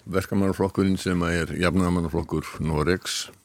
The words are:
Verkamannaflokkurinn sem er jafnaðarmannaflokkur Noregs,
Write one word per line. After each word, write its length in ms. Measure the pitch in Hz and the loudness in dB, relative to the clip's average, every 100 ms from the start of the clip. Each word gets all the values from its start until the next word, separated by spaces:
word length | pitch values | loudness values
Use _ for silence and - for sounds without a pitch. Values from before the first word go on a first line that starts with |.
| - | -2
Verkamannaflokkurinn 920 | 90 - 101 98 95 98 95 98 95 | -4 0 0 0 2 0 2 2 2
sem 220 | - 90 | 0 0
er 240 | 85 85 78 | 2 0 -2
jafnaðarmannaflokkur 1120 | 76 87 87 90 90 85 82 78 80 - - | 0 2 4 2 2 0 -2 -2 -4 -6 -6
Noregs, 720 | 76 76 76 92 - - - - | -2 0 0 0 -2 -8 -8 -16